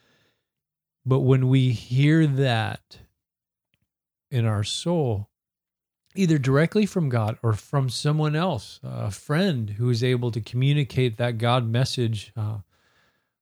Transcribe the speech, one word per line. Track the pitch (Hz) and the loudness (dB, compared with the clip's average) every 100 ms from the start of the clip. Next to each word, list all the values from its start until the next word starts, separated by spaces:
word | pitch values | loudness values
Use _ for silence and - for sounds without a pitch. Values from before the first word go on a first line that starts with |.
| _ _ _ _ _ _ _ _ _ _ 123 | _ _ _ _ _ _ _ _ _ _ -2
But | 131 | 2
when | 131 135 127 | 4 4 4
we | 135 127 | 4 4
hear | 110 - 123 143 160 156 | 0 -2 2 4 4 4
that | 135 135 113 107 - _ - - _ _ _ _ _ _ _ _ _ _ _ _ | 2 0 0 -2 -6 _ -20 -20 _ _ _ _ _ _ _ _ _ _ _ _
in | 131 113 | -2 0
our | 104 | 0
soul, | 104 - 170 175 135 101 104 _ _ _ _ _ _ _ _ - | -2 -6 -2 -2 0 -2 -6 _ _ _ _ _ _ _ _ -2
either | 185 156 | 0 2
directly | 127 139 165 214 208 | 2 2 2 2 0
from | 190 147 | 0 0
God | 120 107 117 | 0 -2 -2
or | 117 | -2
from | 104 - 143 131 | -2 -2 -2 -2
someone | - 147 156 151 151 | -2 -2 0 0 0
else, | 185 - - - | -2 -4 -8 -14
a | 131 123 113 | -12 -8 -6
friend | 98 - 147 196 131 104 | -8 -4 0 0 0 -4
who | 104 123 | -2 0
is | 117 | 0
able | 127 123 120 | 0 0 -2
to | 113 | -4
communicate | 104 123 135 147 143 - 127 110 | -6 -2 0 2 0 0 -2 0
that | 120 113 | -4 -2
God | 117 127 117 | 0 2 2
message, | 117 131 - 117 107 - - | 0 0 0 -2 -4 -8 -6
uh, | 107 107 - _ _ _ _ _ _ _ | -6 -6 -12 _ _ _ _ _ _ _